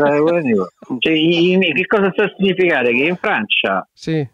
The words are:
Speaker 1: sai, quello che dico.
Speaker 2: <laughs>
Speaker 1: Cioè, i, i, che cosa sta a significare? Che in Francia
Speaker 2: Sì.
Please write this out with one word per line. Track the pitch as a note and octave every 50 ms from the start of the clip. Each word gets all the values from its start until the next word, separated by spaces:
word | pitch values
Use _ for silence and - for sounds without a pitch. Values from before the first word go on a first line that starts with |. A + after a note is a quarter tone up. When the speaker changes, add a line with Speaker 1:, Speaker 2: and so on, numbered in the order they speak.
| D3
Speaker 1:
sai, | C#3+ D3 D3
quello | D3+ E3 E3+ F3
che | D#3 B2
dico. | A2 G2 F#2 - - _
Speaker 2:
<laughs> | - - C3 A#2+
Speaker 1:
Cioè, | - D#3+ D#3+
i, | D#3 D#3 E3 E3+ E3+ E3+ F3+ F#3
i, | F#3+ F#3+ E3+ C#3+
che | F#3 F#3 -
cosa | A#3 G#3 G3 F#3+
sta | F#3 - G#3
a | - - -
significare? | F#3+ G3 F3+ F#3 F#3 E3+ D#3 C3+ A#2+ A#2+
Che | A#2 B2 C#3
in | E3+ F3+
Francia | F3 - G#3+ F#3+ B2 G#2+ - - - - G#2 F#2+ F#2 - -
Speaker 2:
Sì. | _ _ - D#3 D#3+ D#3 C#3+ -